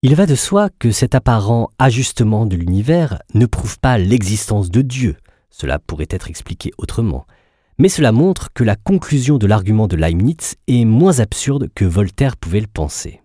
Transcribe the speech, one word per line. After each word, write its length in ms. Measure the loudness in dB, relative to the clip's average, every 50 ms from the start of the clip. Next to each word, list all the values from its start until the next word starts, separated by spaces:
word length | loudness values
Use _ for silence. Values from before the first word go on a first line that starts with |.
| 4
Il 120 | 4 4
va 120 | 4 4
de 80 | 2 2
soi 340 | 0 -2 0 0 0 0 0 -4 _
que 120 | -2 -2
cet 240 | 0 0 0 0 0
apparent 560 | 0 2 2 0 2 2 0 0 0 0 -4 _ _
ajustement 640 | 2 2 2 2 -2 -4 -2 0 0 0 2 0 0
de 120 | 0 -2
l'univers 680 | -2 -2 0 0 0 0 2 0 0 0 -2 -4 -8 -12 _ 2
ne 140 | 2 2
prouve 340 | 2 0 -4 -6 -8 -8 -2
pas 160 | 0 0 2
l'existence 760 | 2 2 2 2 2 0 0 -2 -4 -2 -2 -2 -2 -2 0
de 120 | 0 0 0
Dieu. 340 | 0 -2 -2 -2 -4 -4 _ _ _ _ _ _ _
Cela 300 | _ _ -6 -4 -4 -6
pourrait 300 | _ _ -8 -8 -6 -6
être 180 | -6 -8 -8 -10
expliqué 440 | -14 -16 -12 -14 -14 -10 -10 -12 -10
autrement. 480 | -10 -12 -8 -4 -4 -4 -2 -4 -6 -10 _ _ _ _ _ _ _ _ _ _ _
Mais 100 | 2 2
cela 240 | 2 2 2 2 4
montre 400 | 4 2 2 0 -2 -6 -14 _
que 120 | -2 0
la 120 | 0 0
conclusion 600 | -2 0 0 0 0 0 0 -2 0 2 2 0 2
de 80 | 2
l'argument 400 | 2 2 2 2 0 0 2 2
de 100 | 0 0
Leibniz 600 | 0 0 0 0 0 0 0 -2 -2 -8 -12 -12 _ _ 0
est 160 | 0 2 4
moins 360 | 4 4 4 4 4 4 2
absurde 500 | 0 -2 -2 -8 -4 -4 -2 -2 -4 -6 _
que 120 | -2 0
Voltaire 500 | 0 2 0 0 -2 -2 -2 -2 -2 -2
pouvait 240 | -6 -8 -4 -4 -4
le 60 | -4
penser. 560 | -4 _ -6 -6 -6 -6 -10 -12 -12 -14 -16 _